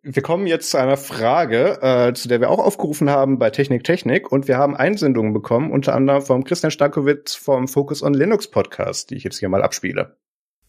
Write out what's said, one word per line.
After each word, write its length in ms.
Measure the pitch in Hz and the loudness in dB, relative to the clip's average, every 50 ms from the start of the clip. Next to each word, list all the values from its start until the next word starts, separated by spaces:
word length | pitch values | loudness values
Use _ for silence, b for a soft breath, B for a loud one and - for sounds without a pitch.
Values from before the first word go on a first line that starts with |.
| _ | _
Wir 180 | 147 120 143 | -4 -4 -4
kommen 260 | 135 - 165 185 202 | -2 0 -2 0 0
jetzt 220 | 175 165 165 - - | 0 -2 -2 -2 -2
zu 80 | - | 0
einer 200 | 143 127 131 139 | 0 2 2 0
Frage, 840 | 135 139 - 127 117 110 117 135 170 170 123 113 117 143 190 - - | 0 -2 -12 -6 -2 0 2 2 2 2 2 2 2 2 2 0 2
äh, 320 | - 131 127 123 123 123 123 | 2 2 4 4 4 2 0
zu 140 | - - | -2 -2
der 140 | 120 123 117 | 0 2 2
wir 80 | 120 - | 2 0
auch 100 | - - | 0 2
aufgerufen 500 | - 202 - - - 151 147 - 151 143 | 0 0 0 0 -4 -4 -2 0 0 2
haben 300 | 143 139 135 135 135 120 | 4 2 2 2 2 2
bei 120 | 120 110 | 2 0
Technik 340 | - - 139 139 127 120 127 | 2 0 0 0 0 -2 0
Technik 480 | - 170 180 - 117 135 - - - 131 | 0 -2 0 0 0 0 0 0 0 -2
und 160 | 139 139 143 | -2 2 2
wir 80 | 127 | 2
haben 180 | 127 143 143 139 | 2 2 0 2
Einsendungen 560 | - 131 175 208 202 156 139 127 117 110 107 | 0 0 0 0 0 0 0 2 2 0 0
bekommen, 400 | 107 107 - - 120 117 151 156 | -2 -4 -2 0 0 0 0 0
unter 240 | - 143 135 135 127 | -2 0 0 0 2
anderem 280 | 123 135 139 139 143 139 | 2 2 2 2 0 2
vom 200 | - 131 127 135 | 2 0 0 0
Christian 280 | - 175 - - 156 | -2 -4 -2 -2 -4
Stankowitz 640 | 147 - 143 143 - 156 139 143 151 147 _ - - | 0 0 0 0 0 0 2 2 0 0 _ -12 -12
vom 340 | - - - 139 127 127 131 | -8 -2 0 0 0 0 0
Focus 340 | - 143 135 143 151 147 - | -2 -2 -2 -2 -6 -4 -2
on 100 | 147 143 | 0 2
Linux 380 | 135 151 202 226 202 - - | 2 2 2 0 -2 -2 -2
Podcast, 600 | - 107 95 - - - - - - - - - | -2 -2 -2 -2 -4 -6 -6 -6 -6 -8 -10 -10
die 40 | - | -12
ich 80 | - - | -10 -10
jetzt 160 | 98 - - | -10 -8 -6
hier 80 | 107 | -4
mal 160 | 92 92 98 101 | 0 0 2 0
abspiele. 540 | - - - - 92 90 95 92 - _ _ _ _ _ _ _ _ _ _ _ | 0 -2 -4 -8 -6 -4 -4 -6 -6 _ _ _ _ _ _ _ _ _ _ _